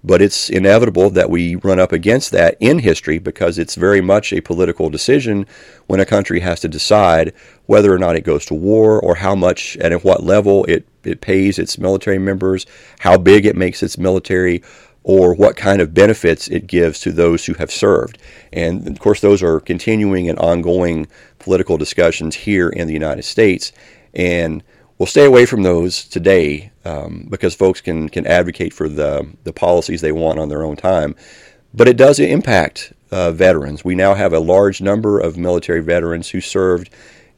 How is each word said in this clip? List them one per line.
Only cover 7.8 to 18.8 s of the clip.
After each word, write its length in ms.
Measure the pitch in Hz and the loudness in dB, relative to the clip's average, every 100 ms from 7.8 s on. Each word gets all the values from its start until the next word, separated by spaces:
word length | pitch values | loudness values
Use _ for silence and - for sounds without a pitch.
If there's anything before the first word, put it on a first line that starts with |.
| 101 | 4
or 60 | 92 | 2
not 160 | 90 | 0
it 60 | 82 | -2
goes 240 | 85 78 - | -2 -4 -4
to 80 | |
war 440 | 78 92 110 110 110 | -4 0 4 4 2
or 160 | 90 | 0
how 200 | 85 92 | 0 0
much 420 | 95 90 87 - - | 0 0 -2 -8 -4
and 140 | 85 | -2
at 100 | 85 | 0
what 200 | 95 90 | 2 0
level 420 | 82 101 101 98 | 2 2 4 2
it, 220 | - 85 - _ | 2 -2 -4 _
it 180 | - - | -10 -10
pays 380 | - 95 98 95 | -2 0 0 -2
its 180 | - - | -6 -4
military 400 | 95 95 - 95 | -4 -2 -2 -4
members, 480 | 95 98 95 95 - - - _ | -4 -2 -2 -4 -6 -20 -20 _
how 180 | 92 92 | 2 4
big 280 | 90 104 | 6 6
it 100 | 101 | 4
makes 280 | 87 92 - | 0 -4 -4
its 140 | 90 - | -8 -4
military, 680 | 92 92 - 95 92 87 - - _ _ | -2 -2 -2 -2 0 -2 -6 -20 _ _
or 300 | - 95 90 | 2 4 4
what 220 | 87 - | 6 2
kind 260 | - 98 98 | 4 0 2
of 120 | 80 | 2
benefits 540 | 80 104 113 87 78 - | 4 4 4 0 -2 -4
it 200 | 87 - | -8 -2
gives 320 | 87 85 76 | 0 0 -2
to 120 | 87 | -6
those 340 | 82 85 85 | 0 2 0
who 80 | - | -4
have 160 | 85 78 | -8 -8
served. 480 | - 104 92 - - - - _ | -2 2 2 0 -12 -20 -20 _
And, 340 | - 82 90 | -6 -4 -4